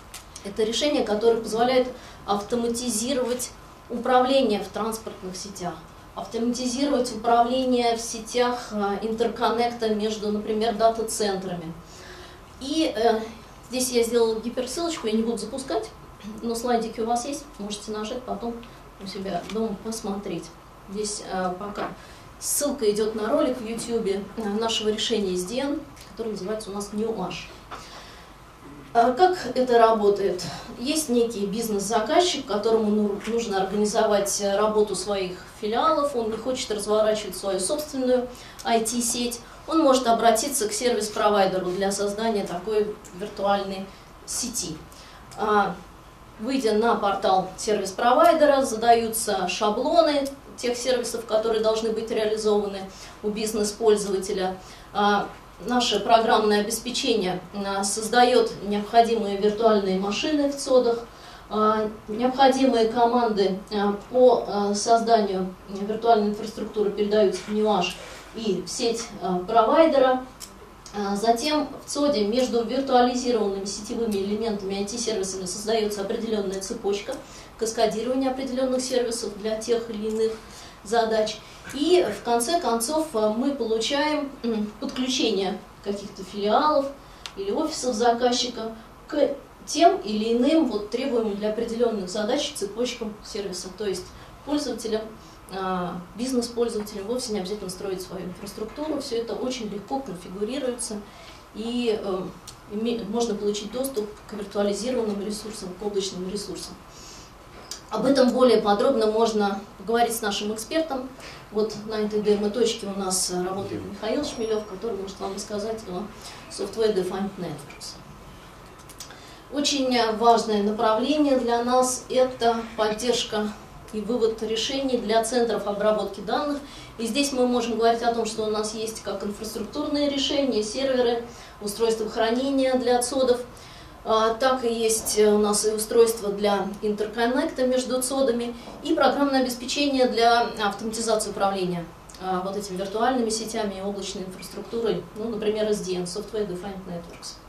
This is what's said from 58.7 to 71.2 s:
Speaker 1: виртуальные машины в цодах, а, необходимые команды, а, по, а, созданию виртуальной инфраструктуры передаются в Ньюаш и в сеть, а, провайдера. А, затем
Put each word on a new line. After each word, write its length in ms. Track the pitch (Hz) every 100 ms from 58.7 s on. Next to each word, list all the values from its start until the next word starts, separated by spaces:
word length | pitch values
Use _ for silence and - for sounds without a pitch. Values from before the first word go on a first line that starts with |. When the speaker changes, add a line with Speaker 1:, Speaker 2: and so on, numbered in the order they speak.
| 208 208 233 226 220 196 196
Speaker 1:
виртуальные 600 | 208 208 226 214 190 185
машины 520 | 202 214 311 302 277
в 60 | 277
цодах, 440 | 277 254 233 233 - - - - -
а, 380 | 208 214 220 214 - -
необходимые 800 | 214 254 254 269 254 262 233 220
команды, 680 | 240 233 247 233 202 190 190 -
а, 240 | 214 202 202 -
по, 340 | 254 254 - -
а, 280 | 208 202
созданию 800 | 208 233 226 220 226 196 185 185 - -
виртуальной 600 | 202 202 214 233 220 208
инфраструктуры 600 | 208 220 - 208 214 196
передаются 500 | 202 208 214 196 - -
в 60 |
Ньюаш 440 | 208 214 202 170 - - - - 220
и 260 | 220 175
в 40 | -
сеть, 360 | - 247 220 - 202
а, 160 | 180 180
провайдера. 840 | 185 226 226 302 320 277 262 254 - - - - - - - 208
А, 200 | 202
затем 520 | 202